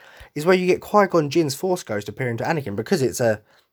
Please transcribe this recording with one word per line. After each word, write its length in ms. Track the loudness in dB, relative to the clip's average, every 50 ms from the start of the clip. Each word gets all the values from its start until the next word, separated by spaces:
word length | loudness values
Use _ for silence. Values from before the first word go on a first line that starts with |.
| -20 -20 -20 -20 -20 -14 -10
is 100 | -4 2
where 100 | 4 4
you 100 | 4 4
get 160 | 2 0 0
Qui-Gon 480 | -2 0 4 4 4 4 4 0 0 2
Jinn's 260 | 0 0 0 0 -2
Force 280 | -4 -2 -2 -2 -4 -4
Ghost 260 | -6 -6 -6 -6 -8
appearing 280 | -8 -6 -6 -4 -4 -4
to 60 | -2
Anakin 320 | -2 -2 -2 -4 -6 -6
because 260 | -6 -4 -2 0 0
it's 200 | 0 -2 0 0
a 200 | 0 0 0 0 _ _ _ _ _ _